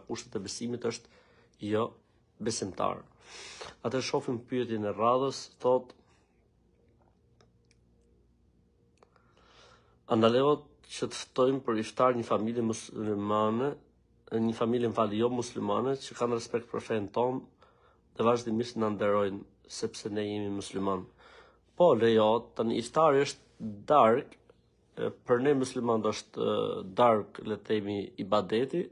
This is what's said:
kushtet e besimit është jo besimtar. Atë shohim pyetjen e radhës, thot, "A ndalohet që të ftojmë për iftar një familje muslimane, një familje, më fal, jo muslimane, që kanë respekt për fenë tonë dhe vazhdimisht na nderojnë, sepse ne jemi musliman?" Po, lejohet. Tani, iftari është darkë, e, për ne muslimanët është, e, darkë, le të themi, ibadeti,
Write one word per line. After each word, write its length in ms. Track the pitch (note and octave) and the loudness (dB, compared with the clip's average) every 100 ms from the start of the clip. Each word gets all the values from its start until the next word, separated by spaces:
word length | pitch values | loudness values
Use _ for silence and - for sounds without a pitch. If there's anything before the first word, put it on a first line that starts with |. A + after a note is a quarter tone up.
| - | -8
kushtet 280 | A2+ - G#2 | -12 -10 -10
e 60 | |
besimit 440 | G2 - A#2+ A#2+ A#2 | -10 -8 -8 -6 -6
është 320 | - - _ _ _ _ - G#2 | -6 -12 _ _ _ _ -10 -2
jo 180 | G#2+ A#2+ - _ _ _ - | -2 -2 -6 _ _ _ -10
besimtar. 600 | G#2+ A2 G2 F2 G2 F#2 - _ - - - - - - A#2+ | -6 -4 -6 -4 -4 -4 -12 _ -20 -18 -18 -16 -16 -8 -4
Atë 160 | C3 | -4
shohim 360 | A#2+ C#3+ C#3 A#2+ - | -2 -2 -2 -6 -4
pyetjen 360 | B2+ A2 A2 | -4 -2 -2
e 80 | G#2 | -4
radhës, 460 | G2 A#2 B2+ C3+ C3 - - | 0 2 2 0 -4 -12 -2
thot, 320 | B2 B2+ - - _ _ _ _ _ _ _ _ _ _ _ _ _ _ _ _ _ _ _ _ _ _ _ _ _ _ _ _ _ _ _ _ _ _ _ - - _ _ _ - | 2 2 0 -18 _ _ _ _ _ _ _ _ _ _ _ _ _ _ _ _ _ _ _ _ _ _ _ _ _ _ _ _ _ _ _ _ _ _ _ -20 -20 _ _ _ -2
"A 100 | A2+ | 4
ndalohet 480 | A2+ B2 C#3+ D3 - _ - | 6 6 4 2 -2 _ -16
që 160 | - A#2+ | -8 -8
të 80 | - | -8
ftojmë 380 | - - C3 C3+ | -6 2 2 2
për 140 | B2 A2+ | 0 -2
iftar 360 | A2 - B2+ | -2 0 2
një 100 | A#2+ | 2
familje 380 | A2+ G#2+ A2 A#2 | 0 0 0 -2
muslimane, 1080 | A2+ A2 - A2+ G#2+ G2+ G#2 G#2+ G#2+ A2+ C#3+ C#3+ _ _ _ _ - | -2 -4 -8 -6 -4 -2 0 0 2 0 -2 -4 _ _ _ _ -6
një 220 | A2+ A2+ | -2 -2
familje, 340 | A2 A#2 B2 A#2 | 0 0 0 0
më 60 | |
fal, 180 | G#2+ A2 | 0 0
jo 160 | G#2+ A#2+ | 0 0
muslimane, 640 | B2+ A#2 A2 G#2 G#2 B2+ C3+ | 0 -6 -6 -2 0 -2 -4
që 200 | - - | -8 -4
kanë 160 | A#2+ | -2
respekt 340 | A#2 - A#2 - | -2 -4 -6 -6
për 80 | A#2 - | -8 -4
fenë 240 | A2 G2 A#2 | -4 -4 -2
tonë 240 | B2 B2+ - _ _ _ _ _ _ - | -2 -2 -10 _ _ _ _ _ _ 0
dhe 80 | |
vazhdimisht 520 | A2+ A#2+ A#2 A2 A#2+ A2+ | 2 2 0 -4 -4 -2
na 140 | G#2+ | -2
nderojnë, 500 | G2+ G#2+ G2+ G2+ G2 - _ - | 0 2 2 0 -4 -12 _ -20
sepse 420 | - A2 - G#2+ | -10 -8 -8 -8
ne 120 | G#2 | -6
jemi 280 | G#2 G#2 G2+ | -4 -4 -6
musliman?" 560 | G2+ - F#2+ G2 F#2 F#2 _ - - - _ _ - | -6 -8 -4 -2 -4 -6 _ -20 -20 -20 _ _ 4
Po, 180 | F3 | 4
lejohet. 600 | A#2 A#2 A2 G#2+ A#2 - | 6 4 6 4 2 -2
Tani, 220 | - A2+ A2+ | -4 -2 -2
iftari 440 | A2+ D#3 D#3+ C#3 | -2 2 4 4
është 280 | C#3 - _ - A2+ G#2 - | 2 -4 _ -12 -12 -6 4
darkë, 500 | D3 A2+ B2+ - - _ _ _ _ _ - | 6 8 6 0 -14 _ _ _ _ _ -6
e, 140 | A2 - - | -6 -4 0
për 160 | B2 C#3 | 2 4
ne 80 | C3+ | 2
muslimanët 480 | B2+ B2+ A#2+ A2+ G#2+ | 0 -2 0 2 0
është, 380 | G#2+ - A#2 A2+ | -2 -6 -4 -2
e, 340 | G#2+ G#2+ F#2 F#2+ F#2+ | 0 -2 -4 -4 4
darkë, 480 | A#2+ G#2+ G2+ - A2 | 6 4 0 -10 -8
le 100 | G#2 | -6
të 100 | - | -2
themi, 300 | G#2+ G2+ G2+ - - | -2 -2 -4 -6 -8
ibadeti, 600 | F#2+ G#2 F2+ A2 C3+ F3 E3 | -2 0 2 0 0 -4 -6